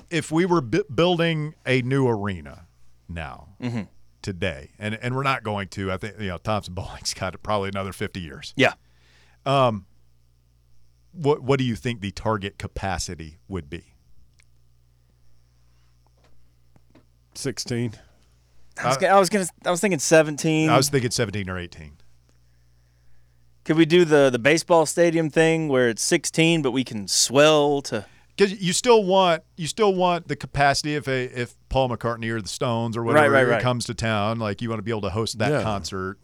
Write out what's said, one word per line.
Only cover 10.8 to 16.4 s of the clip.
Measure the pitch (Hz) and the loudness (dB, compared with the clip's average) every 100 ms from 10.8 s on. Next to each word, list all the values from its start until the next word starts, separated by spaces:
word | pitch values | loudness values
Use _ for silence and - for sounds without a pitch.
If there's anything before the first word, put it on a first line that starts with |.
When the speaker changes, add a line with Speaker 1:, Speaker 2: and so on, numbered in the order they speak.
| - _ _ | -20 _ _
Speaker 1:
what, | 185 139 151 | -4 0 0
what | 127 139 | 0 0
do | |
you | 127 107 | 0 -2
think | 123 98 | -6 -6
the | 98 | -8
target | - 110 107 98 - | -6 -2 -2 -4 -10
capacity | 104 - 98 87 - 80 78 - - | -12 -6 -4 -4 -6 -10 -14 -18 -10
would | 95 71 | -10 -8
be? | 82 - _ _ - - _ _ _ _ _ _ _ _ _ - - _ _ _ _ _ _ _ _ _ - | -14 -16 _ _ -20 -20 _ _ _ _ _ _ _ _ _ -20 -20 _ _ _ _ _ _ _ _ _ -20